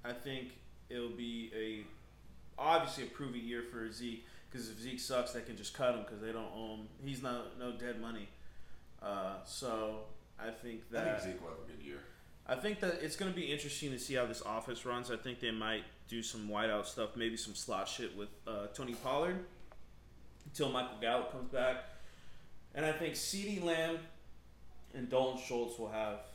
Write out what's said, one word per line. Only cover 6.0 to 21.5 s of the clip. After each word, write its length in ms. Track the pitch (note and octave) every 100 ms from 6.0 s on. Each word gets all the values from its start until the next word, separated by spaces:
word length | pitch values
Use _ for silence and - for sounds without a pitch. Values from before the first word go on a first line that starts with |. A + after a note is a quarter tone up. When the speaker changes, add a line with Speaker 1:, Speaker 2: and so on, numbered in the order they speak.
| G#2
Speaker 1:
'cause 160 | G#2
they 100 | A2
don't 200 | A2+ A2
owe 220 | A2 A2 A2
him. 140 | G#2+ -
He's 200 | C#3 C3
no, 240 | B2+ B2 G#2 -
no 140 | B2
dead 280 | A2 A#2+ A2
money. 300 | A2+ A2+ G2+ - - - - - - -
Uh, 420 | F#2+ G2+ F#2+ G2
so 640 | F#2+ - C3 A2 A2 G#2+ A2 - - -
I 140 | A2
think 360 | A2+ A#2+ A2+ -
that 160 | A2+ A2
Speaker 2:
I 100 | G#2+
think 140 | F#2
Zeke 80 | F2+
will 80 | G2
have 100 | F#2+ -
a 40 |
good 100 | D2
year. 200 | C#2+ C#2+ - - - - -
Speaker 1:
I 120 | D#3
think 220 | G#3 G3+
that 200 | F#3+ E3+
it's 120 | D#3 -
gonna 160 | F#3+
be 200 | F3 D3
interesting 380 | D3 D3 C#3 D3
to 80 | B2+
see 160 | B2+
how 140 | C3 A#2+
this 140 | A2 -
offense 400 | A2 A2+ A#2 B2+
runs. 240 | B2 B2
I 80 | A2+
think 220 | C3 A#2+
they 100 | A#2
might 360 | A2 A2 A2 - - -
do 140 | A#2
some 260 | A2 A2 G#2
wideout 380 | G#2 A2 G#2 G2+
stuff, 300 | - G#2+ A#2
maybe 200 | A2+ A2+
some 180 | - G2
slot 320 | - G2 G2
shit 280 | - A#2 G#2
with, 140 | G#2 - -
uh, 220 | G#2+ G#2
Tony 260 | - B2+
Pollard 500 | A2+ C3 C#3 E3+ F#3 F3+ - - - - - - - - - -
until 240 | - C#3
Michael 260 | B2+ B2 G#2+
Gallup 300 | A#2 B2 -
comes 180 | B2+ B2